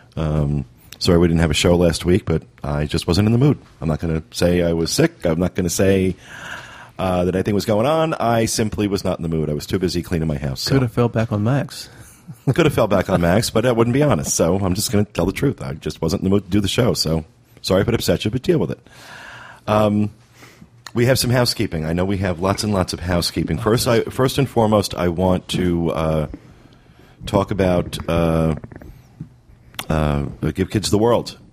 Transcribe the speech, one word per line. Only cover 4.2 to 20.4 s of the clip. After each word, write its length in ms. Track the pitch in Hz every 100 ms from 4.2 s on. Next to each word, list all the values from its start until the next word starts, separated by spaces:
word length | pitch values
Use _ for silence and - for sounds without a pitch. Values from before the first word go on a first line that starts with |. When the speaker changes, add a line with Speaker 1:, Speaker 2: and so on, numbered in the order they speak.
| -
Speaker 1:
say 320 | - 87 90
I 100 | 85
was 180 | 85 82
sick. 360 | - 165 - 87
I'm 120 | 82
not 160 | 90
gonna 140 | - 90
say, 480 | - 98 98 95 87 - - - - - - - -
uh, 280 | 92 90 90
that 80 |
anything 200 | 90 95
was 120 | 101 98
going 180 | 104
on. 300 | 127 160 160
I 320 | 151 117 117 110
simply 400 | - 107 - 104
was 160 | 95
not 140 | 92 87
in 60 |
the 40 | 82
mood. 220 | 80 76
I 20 |
was 140 | 73 -
too 120 | 101
busy 220 | 90 85
cleaning 260 | 80 87 78
my 120 | 71
house, 240 | 69 65
so. 80 | -
Speaker 2:
Could 100 | 135
have 120 | 123
fell 180 | - 120
back 220 | 117 110
on 120 | 107
Max. 460 | 107 131 - - - - - -
Speaker 1:
<laughs> 260 | - - -
Could 180 | 135
have 80 | 156
fell 160 | - 110
back 220 | 98 90
on 100 | 92
Max, 300 | 85 98 -
but 160 | 110 127
I 60 |
wouldn't 200 | 113 117
be 100 | 127
honest, 320 | 147 92 71
so 220 | - 87 95
I'm 180 | 98
just 160 | 90 -
gonna 140 | 104
tell 220 | 104 - 87
the 60 |
truth. 280 | 92 139 -
I 140 | 73
just 260 | 78 80 -
wasn't 220 | 82 85
in 20 |
the 60 | 95
mood 140 | 101
to 60 | 87
do 120 | 101
the 40 | 98
show, 280 | - 117
so 320 | 87 80 80 78 _ _ -
sorry 220 | - 95
if 60 | 104
it 60 |
upset 300 | 107 - 85
you, 60 | 110
but 100 | 131
deal 160 | 190 165
with 120 | 80
it. 100 | - - - - - - - - - -
Um, 460 | 107 107 104 107 - _ -